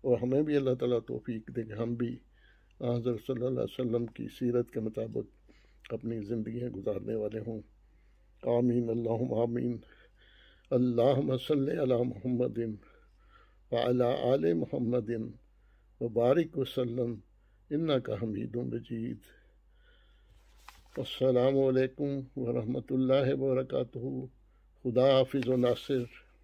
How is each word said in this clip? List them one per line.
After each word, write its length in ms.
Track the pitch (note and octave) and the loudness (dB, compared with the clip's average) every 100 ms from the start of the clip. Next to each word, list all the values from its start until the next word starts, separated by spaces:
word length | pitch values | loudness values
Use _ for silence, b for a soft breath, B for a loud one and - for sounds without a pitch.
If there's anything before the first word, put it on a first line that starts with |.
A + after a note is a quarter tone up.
اور 180 | C#3 B2 | 2 2
ہمیں 240 | B2 C3+ | 2 0
بھی 140 | D3+ D3 | 2 2
اللہ 180 | C3 | 2
تعالیٰ 240 | B2 B2 A#2+ A#2 | 0 0 0 -2
توفیق 500 | A#2+ - A2+ A2 A#2+ | -8 -6 -8 -6 -8
دے 60 | |
کہ 100 | A2 | -8
ہم 220 | G#2+ A2+ | -6 -4
بھی 220 | A#2 A#2+ B2 _ b b b b _ | -2 -4 -4 _ b b b b _
حضرت 400 | B2+ A#2+ A#2 A#2 - | -2 -2 -2 -4 -4
صلی 200 | B2+ B2 | -4 -2
اللہ 140 | B2+ | -2
علیہ 200 | A2 - | -4 -4
وسلم 260 | B2+ A#2 A#2 | -2 -2 -2
کی 200 | A2+ A2+ - | -8 -12 -4
سیرت 320 | B2 A#2+ A#2+ | 0 0 0
کے 100 | - | -4
مطابق 720 | A2 A2 A2+ A2 G#2+ _ _ b b b - | -6 -6 -6 -6 -8 _ _ b b b -10
اپنی 280 | A2+ A2+ A2+ | -8 -6 -6
زندگیاں 500 | G2+ A#2 A2 A#2 B2 | -4 -4 -4 -6 -6
گزارنے 440 | G#2+ G2+ G2 G2+ | -6 -4 -4 -4
والے 260 | A2 G#2+ A2 A2 | -4 -4 -4 -6
ہوں۔ 140 | A2 - _ _ _ _ _ _ _ | -8 -10 _ _ _ _ _ _ _
آمین، 480 | A#2+ A#2+ B2 A#2+ A#2 | 0 2 4 2 0
اللہم 440 | A2+ A#2 A2+ B2+ | -2 0 -2 0
آمین۔ 420 | A2+ A#2+ A#2+ B2 A#2 b b b b b b b b b | 0 0 0 -2 -4 b b b b b b b b b
اللہم 680 | B2+ B2+ A#2 A#2+ C3+ D3 C3 | 2 2 4 4 4 2 -2
صلی 340 | - D3+ C3+ | 0 0 0
علی 300 | - B2+ A#2+ | 0 2 2
محمدٍ 540 | B2 B2 B2+ B2 B2 A2+ A#2 G#2+ b b b b b b b b _ | 0 -2 -2 0 0 -2 -6 -6 b b b b b b b b _
وعلی 580 | A#2 A#2+ B2+ A#2+ C3 B2 | 0 2 2 2 2 2
آل 220 | C3+ D#3+ | 2 4
محمدٍ 580 | E3+ D#3 C#3+ A#2 B2 G#2+ A#2 A2 A2+ _ _ _ _ _ _ | 2 0 -2 0 -2 -2 -6 -6 -12 _ _ _ _ _ _
وبارک 580 | A#2+ A2+ A#2+ D3 E3 - | -4 2 4 4 2 -2
وسلم، 560 | C3 - B2 A#2+ A#2+ A2 - _ _ _ _ | -4 -2 -2 -2 -4 -4 -12 _ _ _ _
انک 400 | D3 E3 C3+ B2 G#2+ | -4 0 0 0 -4
حمید 340 | A2+ G2+ A#2 A2+ | -2 -4 -4 -6
مجید۔ 640 | B2+ A#2+ A2+ A2+ A#2 A#2 - - _ _ _ b b b b b b b b b b - - - | -4 -6 -6 -8 -6 -8 -14 -20 _ _ _ b b b b b b b b b b -20 -16 -8
السلام 640 | A#2+ - C3 B2 B2+ C#3 | -8 0 4 4 4 4
علیکم 840 | C3+ B2+ C3 C3 C#3+ C#3+ C3 - | 4 4 2 -2 -4 -4 -8 -6
ورحمۃ 500 | A#2+ B2 A2 C3 A2+ | -4 -2 -2 -4 -2
اللہ 440 | C3 C3 C3 C3 | 0 2 4 2
وبرکاتہ۔ 640 | C#3 C3+ C3 C3 C3+ B2 B2+ B2 C3+ C3 _ _ _ _ _ | 0 0 0 0 -2 -4 -6 -8 -8 -10 _ _ _ _ _
خدا 340 | B2 A#2+ C3 C3 | 0 4 6 6
حافظ 300 | C3 C#3 A#2+ | 4 2 0
و 80 | B2+ | 2
ناصر۔ 720 | B2 A#2+ - C3+ A#2+ - - _ | 4 2 0 -2 -2 -10 -20 _